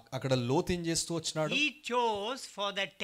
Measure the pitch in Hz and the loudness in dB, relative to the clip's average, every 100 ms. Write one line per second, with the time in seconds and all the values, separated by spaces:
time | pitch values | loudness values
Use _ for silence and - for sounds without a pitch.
0 | - 131 135 131 120 147 175 180 165 160 | -4 -4 2 2 4 2 2 0 0 0
1 | - 170 160 156 156 262 294 - - 247 | 0 -2 -2 0 0 2 2 0 -2 2
2 | 233 208 214 262 - - 202 190 196 - | 2 2 -2 -6 -8 -6 -4 -2 -4 -2